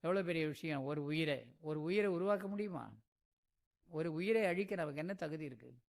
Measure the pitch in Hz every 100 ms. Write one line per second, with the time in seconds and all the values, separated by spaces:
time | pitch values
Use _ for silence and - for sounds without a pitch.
0 | 165 190 175 165 156 143 165 143 135 151
1 | 143 156 156 139 117 - 156 151 156 196
2 | 208 175 185 208 196 202 208 170 110 107
3 | _ _ _ _ _ _ _ _ _ 160
4 | 170 156 185 226 202 175 196 196 156 143
5 | 165 196 160 156 151 123 120 123